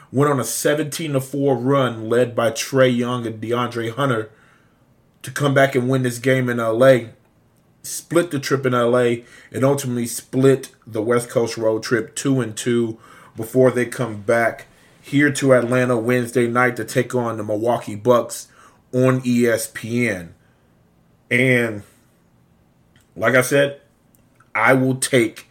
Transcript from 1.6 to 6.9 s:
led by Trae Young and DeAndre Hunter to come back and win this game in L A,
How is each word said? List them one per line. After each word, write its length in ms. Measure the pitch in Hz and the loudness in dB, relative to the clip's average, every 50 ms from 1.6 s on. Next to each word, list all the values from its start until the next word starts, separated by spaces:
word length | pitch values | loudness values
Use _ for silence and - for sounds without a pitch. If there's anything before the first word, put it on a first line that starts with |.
| 120 131 139 139 131 120 117 110 110 110 | 0 0 2 2 2 0 -2 -6 -4 -2
led 260 | 117 120 123 117 117 | 0 0 0 0 0
by 140 | 117 117 110 | 0 0 0
Trae 440 | 110 - - - - 135 131 127 123 | -2 -4 -8 -2 2 4 4 4 4
Young 320 | 120 120 120 123 123 117 | 0 -2 -2 -4 -4 -6
and 140 | 113 110 110 | -8 -8 -8
DeAndre 540 | 110 110 117 120 123 113 117 117 117 113 117 | -6 -4 -2 -2 -2 -4 -4 -6 -6 -6 -4
Hunter 360 | 139 143 135 123 110 107 - - _ _ _ _ _ _ _ _ _ _ _ _ _ _ _ _ _ - | -2 -2 0 0 -2 -4 -6 -14 _ _ _ _ _ _ _ _ _ _ _ _ _ _ _ _ _ -18
to 80 | - | -14
come 240 | 131 - 139 143 135 | -8 -4 -2 0 4
back 200 | 139 135 131 - | 4 4 4 2
and 140 | 131 123 127 | 0 0 0
win 140 | 135 131 127 | 0 0 0
this 160 | 123 117 117 | -2 -4 -2
game 300 | 117 131 131 131 127 123 | 0 0 2 2 0 -2
in 120 | 120 120 | -2 -2
L 240 | 117 113 113 113 127 | -2 -2 2 4 6
A, 260 | 135 | 6